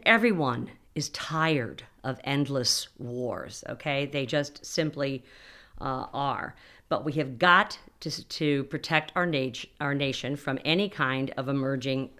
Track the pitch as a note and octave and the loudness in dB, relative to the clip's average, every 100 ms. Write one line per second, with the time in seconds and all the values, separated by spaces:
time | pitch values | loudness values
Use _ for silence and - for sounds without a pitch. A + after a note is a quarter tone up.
0 | - A3+ A#3 F#3 C#3 A#2+ - - _ - | 4 6 6 4 2 0 -4 -10 _ -6
1 | C#3+ - - D#3+ D#3+ D3+ A2+ - - _ | -6 -6 -4 0 2 2 0 -6 -16 _
2 | C3 B2+ - C#3 C#3 C#3 A#2+ - - - | -8 -6 -2 0 2 0 2 0 -2 -10
3 | B2 B2 B2 F#2 - - - - D#3 C#3 | -8 -4 -4 -4 -8 -10 -10 -8 -2 -2
4 | C#3+ C#3+ B2+ D3+ C#3+ - - F3 D#3 C#3+ | -2 -2 0 0 -2 -6 -6 -2 -2 0
5 | C#3+ C3+ - - - - - - C3+ C3 | -2 -4 -8 -20 -20 -20 -20 -10 -6 -6
6 | - B2+ C#3+ A#2 - - - - - C#3+ | -6 -2 -2 -2 -6 -10 -20 -20 -4 -2
7 | C#3+ D3 C3+ A#2+ F3+ F3+ G#3 - - - | 0 -2 -2 4 8 8 6 -2 -16 -12
8 | - - - - D3+ C#3+ C#3 D#3 - D#3+ | -8 -8 -8 -2 2 2 0 -6 0 0
9 | D#3 - F3 D3 C3 A2+ - - C#3+ C#3 | 0 0 0 0 0 -4 -12 -6 -2 0
10 | C#3 B2+ B2+ C#3+ - C3+ C#3+ E3+ G3+ - | 0 -2 -4 -4 -2 -2 2 2 2 0
11 | C3+ C3 C3+ - C3 C#3 C3+ C3+ B2+ C3 | 0 2 -2 -2 -2 0 0 0 0 0
12 | C3+ - | -2 -8